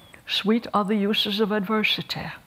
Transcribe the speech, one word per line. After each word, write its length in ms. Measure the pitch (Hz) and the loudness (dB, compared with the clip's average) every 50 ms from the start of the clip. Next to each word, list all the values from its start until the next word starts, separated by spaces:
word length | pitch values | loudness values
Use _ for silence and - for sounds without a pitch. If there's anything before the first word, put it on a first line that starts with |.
| - - - - - - | -20 -20 -20 -20 -10 -6
sweet 400 | - - - 196 220 240 - - - | -4 -2 2 2 2 2 2 0 0
are 100 | 202 208 | 0 2
the 120 | 185 220 | 2 2
uses 440 | 208 196 202 220 - - 208 202 208 | 2 2 2 2 0 0 0 0 0
of 140 | 220 190 208 | 0 2 2
adversity 720 | 214 190 185 220 214 208 - - - 160 - - - 190 165 - - - | 0 0 0 0 0 2 0 0 -2 -4 -6 -8 -8 -8 -10 -12 -14 -18